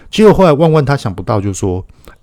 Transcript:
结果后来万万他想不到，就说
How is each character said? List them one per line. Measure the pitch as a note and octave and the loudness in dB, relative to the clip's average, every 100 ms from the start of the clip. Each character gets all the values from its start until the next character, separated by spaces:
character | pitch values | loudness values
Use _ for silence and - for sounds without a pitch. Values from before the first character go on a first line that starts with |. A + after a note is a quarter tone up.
| - | -10
结 | - G#3+ | 2 2
果 | |
后 | C#3+ | 4
来 | F3 | 2
万 | C#3+ E3 | 2 2
万 | D#3 | 2
他 | C3+ C#3 | 0 -2
想 | A2+ F#2 | -4 -8
不 | |
到， | F#2 A2 | -4 -4
就 | G2+ | -4
说 | F#2+ G2 F2+ - - - - | -4 -4 -4 -8 -20 -20 -8